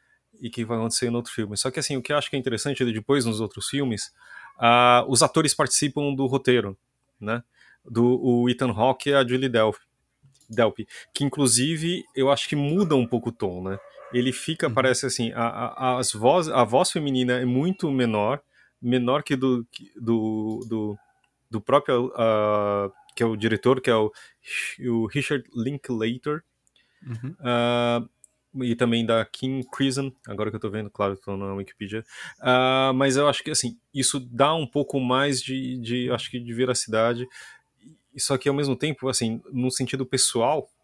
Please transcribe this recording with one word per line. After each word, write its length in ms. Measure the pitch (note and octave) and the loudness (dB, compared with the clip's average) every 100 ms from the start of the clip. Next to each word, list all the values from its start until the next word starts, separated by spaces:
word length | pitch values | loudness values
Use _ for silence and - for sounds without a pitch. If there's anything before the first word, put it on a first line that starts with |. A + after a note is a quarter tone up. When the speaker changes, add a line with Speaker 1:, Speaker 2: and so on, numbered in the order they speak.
| _ _ _ - | _ _ _ -14
Speaker 1:
e 80 | A#2 | -12
que 160 | A#2+ | -6
vai 120 | A2+ A#2 | -4 -2
acontecer 300 | A2+ - B2 | -2 -2 -2
em 60 | |
outro 180 | A#2+ A#2 | -2 -4
filme. 240 | - G#2 G#2 | -6 -6 -4
Só 140 | C3 | -4
que, 100 | D#3+ | -4
assim, 160 | - C3+ | -4 -4
o 60 | |
que 100 | A#2+ | -2
eu 40 | D3 | -2
acho 120 | - | -2
que 60 | C#3 | -4
é 20 | |
interessante 460 | B2+ A2+ D3 C3 B2 | -2 -2 -4 -2 -2
depois 320 | A2 G#2 C#3 | -2 0 0
nos 160 | A#2 G#2+ | 0 -2
outros 280 | G#2+ - - | -4 -6 -6
filmes, 420 | C#3 C3+ G#2 - _ - - - - | -2 -2 -2 -6 _ -20 -20 -18 2
ah, 460 | A#2 A#2+ B2 B2 B2 | 6 8 8 6 6
os 160 | B2+ | 4
atores 300 | D3 D#3+ D#3 | 4 4 2
participam 600 | - C#3 - D3+ D3 C#3+ | 0 0 0 0 -2 -2
do 100 | C3+ C3+ | 0 0
roteiro, 520 | C3+ C3 B2 G2+ F#2+ _ _ _ - | 0 4 2 2 -8 _ _ _ -12
né? 220 | G#2 A#2 - _ - _ | -6 -6 -8 _ -20 _
Do, 340 | - A#2 A#2+ B2+ | -6 2 4 4
o 260 | C3 A#2+ B2 | 4 4 2
Ethan 220 | A#2+ B2+ | 0 -2
Hawke 380 | A2 C3 B2+ C#3+ | 2 0 0 2
e 40 | |
a 120 | C#3 B2 | 2 2
Julie 220 | B2+ C3 | 0 2
Delp, 280 | A#2 A2 - _ _ _ _ _ _ - | 2 2 0 _ _ _ _ _ _ -8
Delp, 300 | A2 A2 - G#2 - - | 2 2 0 -14 -16 -12
que 120 | - | -2
inclusive 800 | C#3+ D3+ C3+ A#2 C#3 E3 E3 F3 - | -2 2 2 4 2 -2 -2 -4 -6
eu 160 | - C3+ | 0 2
acho 180 | C#3 - | 2 0
que 80 | D3+ | -2
muda 400 | C#3+ F3 F3+ C#3 | 0 2 2 2
um 100 | A#2 | 2
pouco 220 | A#2+ A#2 | -2 -4
o 40 | |
tom, 300 | - G2+ F2+ | -6 -6 -6
né? 160 | F#2+ G2 - - - | -8 -8 -12 -20 -6
Ele 200 | B2 B2+ | -2 -2
fica, 360 | B2 - D#3+ D#3 | -2 -6 -4 -2
Speaker 2:
Uhum. 60 | |
Speaker 1:
parece 300 | A#2 C3 B2 | 2 2 2
assim, 280 | C3 - A2+ | -2 -2 -4
a, 140 | A#2 A#2 | -2 -4
a, 520 | - A#2 - B2+ B2+ | -4 -8 -4 -2 0
as 140 | B2 | -2
voz, 360 | G#2+ A#2 F3 D#3+ | 2 4 4 2
a 140 | B2+ | 2
voz 300 | A#2 B2+ F3+ | 4 4 2
feminina 420 | E3+ C#3+ C3 B2 | 0 -2 0 0
é 100 | B2 | 0
muito 460 | B2+ B2 E3+ F#3 D#3+ | 2 0 0 -2 -2
menor, 500 | C3+ A#2+ G#2+ G#2 C#3+ _ _ _ _ | 0 2 2 0 -2 _ _ _ _
menor 420 | A#2+ B2+ A#2+ C#3+ | -2 0 2 0
que 100 | - | 0
do, 320 | C3+ C3 B2 A2+ | 0 2 0 -4
que 200 | - - - | -16 -20 -8
do, 680 | A2+ A2+ A2 A2 G#2+ A2 A#2 | 0 0 0 -2 -4 -6 -6
do, 300 | A2+ G#2 G2+ _ _ _ _ _ | -6 -6 -8 _ _ _ _ _
do 100 | A2 | -8
próprio, 520 | - C#3 C#3+ B2 B2+ - | 2 2 4 0 0 0
ah, 720 | A2+ G#2+ G#2+ G#2 G#2 G2+ G2+ - _ - | 2 4 4 2 2 0 -2 -8 _ -2
que 60 | |
é 40 | A#2 | -2
o 80 | G#2+ | 0
diretor, 440 | A2 G#2+ B2 B2+ | 0 2 2 2
que 100 | B2+ | 2
é 60 | A2+ | 2
o, 160 | G#2+ - - _ - - - - B2+ | 2 -4 -20 _ -12 -8 -8 -8 -2
o 180 | A#2 G#2+ | -2 0
Richard 380 | D3 - C#3+ - | -2 -2 -4 -4
Linklater, 880 | B2 A2 C#3+ - A#2 A2 B2+ D3 D3+ _ _ _ _ _ _ | -6 -6 -6 -6 -4 -2 -4 -6 -6 _ _ _ _ _ _
Speaker 2:
Uhum. 300 | C3+ A2+ B2+ - | -14 -10 -10 -8
Speaker 1:
ah, 640 | C3 A#2+ A#2+ A#2+ A#2+ A#2+ A#2 _ - _ _ C3 | 0 2 2 2 2 0 -2 _ -20 _ _ -6
e 120 | B2 | -2
também 300 | A#2 A#2+ A#2 | 0 2 2
da 200 | A2+ A2+ | 2 0
Kim 380 | G#2+ - C3 C3+ | 0 -6 -6 -4
Crimson, 460 | B2 - C3+ C3 C3+ - - | -6 -2 -2 0 -6 -10 -12
agora 240 | G#2 G#2+ | -6 -4
que 60 | G#2 | -4
eu 40 | |
tô 100 | G#2+ | -6
vendo, 180 | G#2+ G#2 | -6 -8
claro, 280 | - G2+ G2 | -2 -2 -2
tô 200 | - G2 | -8 -8
na 160 | G2 | -6
Wikipedia, 500 | G2 F#2+ - G2 G#2+ - - - - | -8 -10 -12 -10 -8 -10 -16 -18 -6
ah, 520 | C3 B2+ C3 C3 C3+ | 2 2 4 2 2
mas 220 | C3 C#3 C3 | 2 2 4
eu 120 | D3 | 2
acho 140 | C3 | 0
que, 80 | - | -2
assim, 260 | D3+ B2 - _ | -4 -4 -8 _
isso 260 | C#3 B2 C#3+ | -4 -2 -2
dá 340 | B2 A#2+ C#3+ | -6 2 2
um 120 | D#3+ C#3 | 2 -2
pouco 320 | D3 C3+ C#3 | -2 -2 -2
mais 420 | B2 B2+ C#3+ C3+ | 2 2 2 0
de, 340 | - C3 B2+ B2+ | -4 -6 -6 -8
de, 320 | A2+ B2 B2 | -4 -4 -2
acho 200 | B2 - | -4 -6
que 80 | B2 | -10
de 160 | A#2+ | -8
veracidade, 760 | A#2 B2+ A#2+ - A2 A2+ A#2+ B2 - - - _ _ - _ _ | -2 0 0 0 2 2 0 -6 -14 -20 -20 _ _ -20 _ _
e, 60 | C#3+ | -6
só 180 | - C3+ | -2 0
que 100 | C#3+ | 0
ao 60 | |
mesmo 220 | C#3 C#3+ B2 | 0 0 -2
tempo, 320 | D3+ C#3+ C3 | -4 -4 -4
assim, 340 | - A2+ A#2 - | -2 -2 -4 -6
no 180 | C3 B2+ | -4 -2
sentido 360 | - B2+ C3+ C3 | -2 -4 -4 -2
pessoal 640 | C3 - A#2 A#2 D3+ - _ | 0 0 2 2 0 -4 _